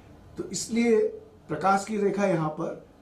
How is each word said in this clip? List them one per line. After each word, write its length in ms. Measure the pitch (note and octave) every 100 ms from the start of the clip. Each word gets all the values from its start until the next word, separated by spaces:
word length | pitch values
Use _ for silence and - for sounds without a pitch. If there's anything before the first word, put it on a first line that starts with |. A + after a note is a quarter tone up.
| - - - -
तो 60 |
इसलिए 640 | - G3 - A3+ A#3 G#3+ G#3+ - - - -
प्रकाश 380 | D3+ F3+ G3 G3+
की 120 | G#3+
रेखा 280 | G3 F#3 G3
यहाँ 240 | E3+ D#3
पर 380 | - D#3 - - -